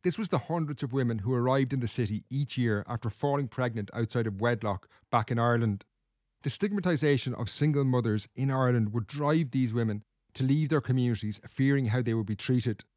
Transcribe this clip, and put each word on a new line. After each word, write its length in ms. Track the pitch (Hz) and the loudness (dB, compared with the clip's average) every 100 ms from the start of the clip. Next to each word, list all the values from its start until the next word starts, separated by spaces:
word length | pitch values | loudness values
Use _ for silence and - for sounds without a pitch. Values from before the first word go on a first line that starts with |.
This 140 | 180 190 | -2 -2
was 140 | 202 | -2
the 80 | 151 | -2
hundreds 440 | - 170 151 147 | -2 -4 -4 -4
of 120 | 131 | -4
women 240 | 131 123 113 | 0 0 0
who 160 | 98 | -2
arrived 400 | 127 123 135 131 | 0 2 2 2
in 60 | 135 | -2
the 60 | 120 | -4
city 380 | - 117 107 - | -2 -2 -4 -6
each 260 | 135 143 - | -6 -4 0
year 300 | 120 104 - | 0 0 -2
after 220 | 117 113 | -6 -6
falling 380 | - 143 139 135 | -2 -2 0 -2
pregnant 420 | - 123 113 101 | -4 -4 -4 -8
outside 340 | - 113 123 113 | -4 -2 -2 -4
of 140 | 98 | -2
wedlock 480 | 117 117 110 95 _ _ _ | 0 0 -2 -4 _ _ _
back 200 | 120 110 | 0 0
in 80 | 117 | 2
Ireland. 460 | 117 120 113 101 - _ _ _ _ _ | 2 4 2 -2 -8 _ _ _ _ _
The 60 | 143 | -6
stigmatisation 880 | - 202 202 180 151 151 139 - - | -2 -2 0 0 2 2 2 0 -4
of 120 | 110 | -6
single 340 | - 147 143 | 0 2 2
mothers 420 | 135 127 117 107 - | 2 2 2 0 -2
in 160 | - 135 | -4 -2
Ireland 440 | 131 127 123 107 | 2 4 4 2
would 120 | 113 110 | -2 -4
drive 440 | 147 147 160 147 | -2 2 2 2
these 240 | 135 123 | 0 0
women 280 | 113 113 104 - _ _ | 0 0 -2 -8 _ _
to 100 | - | -4
leave 280 | 131 143 151 | 2 2 2
their 100 | 151 | 0
communities, 580 | - 127 123 110 104 104 - | 2 2 2 0 -4 -8 -14
fearing 380 | - 135 139 | 0 2 2
how 160 | 123 120 | 2 0
they 140 | 117 | 0
would 100 | 113 | -2
be 100 | 101 | -2
treated. 480 | 107 - 123 117 104 - | -4 0 0 0 -6 -10